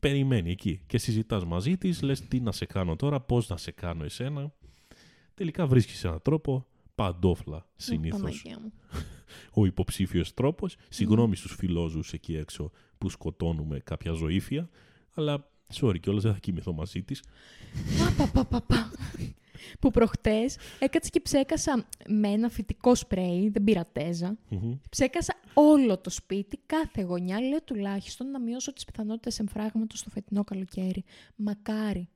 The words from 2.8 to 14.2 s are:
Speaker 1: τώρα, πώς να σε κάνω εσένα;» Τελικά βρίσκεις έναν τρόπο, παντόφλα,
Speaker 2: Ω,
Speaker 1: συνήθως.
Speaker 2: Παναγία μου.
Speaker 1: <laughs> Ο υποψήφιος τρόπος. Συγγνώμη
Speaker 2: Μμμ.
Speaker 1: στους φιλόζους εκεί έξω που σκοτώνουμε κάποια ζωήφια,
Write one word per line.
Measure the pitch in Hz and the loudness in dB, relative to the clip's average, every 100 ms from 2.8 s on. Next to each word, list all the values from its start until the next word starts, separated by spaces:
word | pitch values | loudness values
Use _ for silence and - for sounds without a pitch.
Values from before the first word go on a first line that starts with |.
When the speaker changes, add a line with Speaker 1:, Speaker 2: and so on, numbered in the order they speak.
| 90 80 | -2 0
Speaker 1:
τώρα, | 139 143 | 0 -2
πώς | - 120 110 | 0 0 0
να | 87 | -6
σε | - | -8
κάνω | - 87 80 | -8 -8 -6
εσένα;» | 73 - 123 147 143 _ - _ _ - - _ _ | -6 -6 -8 -6 -8 _ -20 _ _ -20 -20 _ _
Τελικά | _ 180 - 156 | _ -6 0 6
βρίσκεις | 127 107 - | 6 6 0
έναν | 92 80 | -4 0
τρόπο, | - 156 - 131 - _ _ | 2 2 0 -4 -4 _ _
παντόφλα, | - 101 87 92 82 - 76 | -2 -2 2 2 2 -2 -12
Speaker 2:
Ω, | - _ | -12 _
Speaker 1:
συνήθως. | - 80 113 202 | -4 -2 -2 -2
Speaker 2:
Παναγία | 196 - - - | -4 -6 -12 -14
μου. | 220 - _ - - | -16 -18 _ -12 -12
Speaker 1:
<laughs> | - - - - - | -14 -20 -20 -4 2
Ο | 98 | 2
υποψήφιος | - 92 - 92 90 82 | 2 -4 0 0 0 -2
τρόπος. | - 131 170 190 - - | 0 -2 0 -6 -8 -18
Συγγνώμη | - 107 110 117 | -2 4 6 6
Speaker 2:
Μμμ. | |
Speaker 1:
στους | 95 - | 2 -6
φιλόζους | - 90 85 82 80 78 | -6 -2 0 0 -4 -6
εκεί | 80 - 80 | -10 -8 -8
έξω | 76 - 73 _ _ _ | -8 -8 -10 _ _ _
που | 92 | -6
σκοτώνουμε | - 82 - 85 80 76 69 | -4 -8 -2 -2 -2 -4 -6
κάποια | - 76 82 | -6 -8 -4
ζωήφια, | 80 | -2